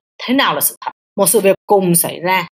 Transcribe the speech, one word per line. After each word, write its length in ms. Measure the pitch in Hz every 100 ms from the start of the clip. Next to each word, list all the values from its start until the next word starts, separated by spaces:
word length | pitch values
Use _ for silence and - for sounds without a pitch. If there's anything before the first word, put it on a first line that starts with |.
| _ -
thế 120 | -
nào 200 | 269 220
là 60 | 147
sự 160 | - -
thật. 100 | - - _ -
Một 100 | 196
sự 120 | 226
việc 160 | 190 185 -
cùng 280 | 202 185
xảy 260 | 170 135 143
ra, 260 | 175 185 165